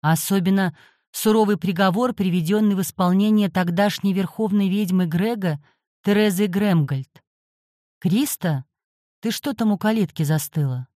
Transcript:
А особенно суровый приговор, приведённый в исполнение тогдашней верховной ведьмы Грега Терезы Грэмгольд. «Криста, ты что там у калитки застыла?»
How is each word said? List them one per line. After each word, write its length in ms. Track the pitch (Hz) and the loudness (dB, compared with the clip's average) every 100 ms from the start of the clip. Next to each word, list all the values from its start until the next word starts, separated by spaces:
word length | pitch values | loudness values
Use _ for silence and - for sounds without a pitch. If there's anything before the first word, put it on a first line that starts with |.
А 100 | 151 | 0
особенно 640 | 160 - 196 185 196 185 - - _ _ | 0 0 0 2 0 0 -4 -20 _ _
суровый 460 | - 220 214 214 208 | -2 2 2 2 0
приговор, 560 | 180 175 196 185 247 | -2 0 0 2 -2
приведённый 640 | - 190 175 160 208 214 | 0 0 0 0 0 2
в 80 | 196 | 0
исполнение 640 | 185 - 180 185 208 214 196 | -4 -2 0 2 2 2 0
тогдашней 640 | 180 175 175 202 - 202 | 0 -2 0 0 0 -2
верховной 560 | 190 190 - 220 202 196 | 0 -2 -4 -2 0 0
ведьмы 380 | 196 196 185 180 | 0 0 0 0
Грега 520 | 165 208 240 185 147 _ _ _ _ | 0 -2 -2 -4 -6 _ _ _ _
Терезы 460 | - 208 214 180 208 | 0 2 2 2 -2
Грэмгольд. 720 | 185 208 170 139 135 131 _ _ _ _ _ _ _ _ _ | 0 2 2 0 -4 -8 _ _ _ _ _ _ _ _ _
«Криста, 680 | 196 196 285 - 175 143 131 _ _ _ _ _ | 0 0 0 -2 -4 -4 -6 _ _ _ _ _
ты 100 | 220 | -6
что 240 | - 285 | -4 -6
там 180 | 247 220 | -2 0
у 60 | 202 | 2
калитки 460 | 214 226 190 - | 0 0 -2 -2
застыла?» 640 | 147 156 - 160 143 127 127 | 0 0 -2 -4 -2 -4 -10